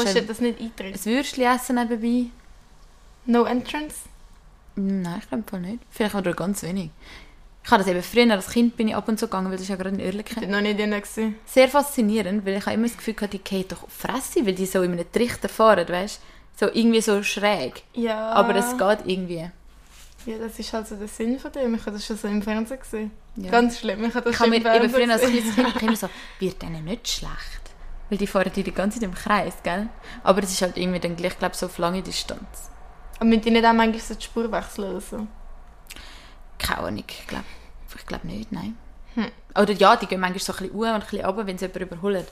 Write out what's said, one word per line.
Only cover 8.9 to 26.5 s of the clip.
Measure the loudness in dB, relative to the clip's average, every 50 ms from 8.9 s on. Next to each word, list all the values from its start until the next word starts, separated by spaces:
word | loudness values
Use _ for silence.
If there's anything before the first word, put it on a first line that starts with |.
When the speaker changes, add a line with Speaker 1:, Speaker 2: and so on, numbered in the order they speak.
| 0
Speaker 2:
ab | -2 -2
und | 0 -2 0
zu | -2
gegangen, | -2 -2 -2 -2 -2
weil | -4
das | -4 -4
ist | -6
ja | -6
gerade | -4 -4 -4 -4
in | -2
Oerlikon. | -4 -4 -4 -4 -6 -8 -8
Speaker 1:
Ich | -6
bin | -4 0
noch | 0 2 2
nicht | 2 0 0
drin | 0 0 -2
gewesen. | -2 -4 -6 -4 -2 -2 -2 -2 -6 -6
Speaker 2:
Sehr | 2 6 6 6 8
faszinierend, | 6 4 2 2 2 2 2 2 2 2 0 0 -2 -2 -2
weil | -2 -2
ich | -2 -2
habe | -2 0
immer | 0 0
das | 0 -2
Gefühl | -4 -6 -6 -4
gehabt, | -4 -4 -6 -6
die | -8
gehen | -8 -4 -4 -4 -4 -4
doch | -8 -12 -14
auf | -18 -16
Fresse, | -10 -6 -4 -4 -4 -4 0 0 2 2
weil | 2 2
die | 0 0
so | 0 2 2 2
in | 2 0
einem | -2 -4 0 2
Trichter | 2 2 2 0 -4 -6 -4
fahren, | 2 6 8 8 8 8 4
weißt | 0 0 -2 -2 -4 -6 -12
du? | -16 -20 -20 -20 -20 -14 -4 0
So | 0 2 4
irgendwie | 4 6 6 6 6
so | 4 4 4 2 2
schräg. | 0 -2 0 2 2 2 2 0 -4 -8 -10 -18 -12 -6
Speaker 1:
Ja. | -4 -2 -2 -2 -2 -2 2 4
Speaker 2:
Aber | 4 6 6 4
das | 2 2 0 0
geht | 2 4 4 2 2 2
irgendwie. | -2 -2 -2 -2 -6 -6 -8 -8 -10 -14 -16 -20 -20 -20 -20 -20 -20 -20 -20 -20 -20 -20 -14 -12
Speaker 1:
Ja, | -10 -8 -8
das | -8 -10 -8 -10
ist | -10 -6 -6
halt | -6 -6 -6
so | -10
der | -10 -12 -12
Sinn | -8 -4 -2 -2 -2 -2
von | -4 -8 -4
dem. | -2 -2 0 0
Ich | -2 -4
habe | -6 -8
das | -8 -6
schon | -6 -6 -4
so | -4 -2
im | -2 -2 0
Fernsehen | 0 -2 -2 -2 -4 -6 -10
gesehen. | -10 -10 -8 -6 -6 -8 -10 -14 -20 -16 -14
Speaker 2:
Ja. | -10 -4 4
Speaker 1:
Ganz | 4 6 6 4 2 -2
schlimm, | -4 -4 -2 -2 -2
ich | -2 -2
habe | 0 0
das | 0 2
Speaker 2:
Ich | 4
habe | 6 6
Speaker 1:
schon | 6 6
im | 6
Speaker 2:
mir | 6 6
eben | 6 6 6
Speaker 1:
Fernsehen | 4 4 4 6
Speaker 2:
früher | 4
als | 4 4
Speaker 1:
gesehen. | 4 4 2 2 2 2
Speaker 2:
kleines | 2 2 2 2
Kind, |
ich | 0 2
immer | 2 2
so, | 2 0 -6 -8 -10 -16 -16 -8 -4
wird | -4 -4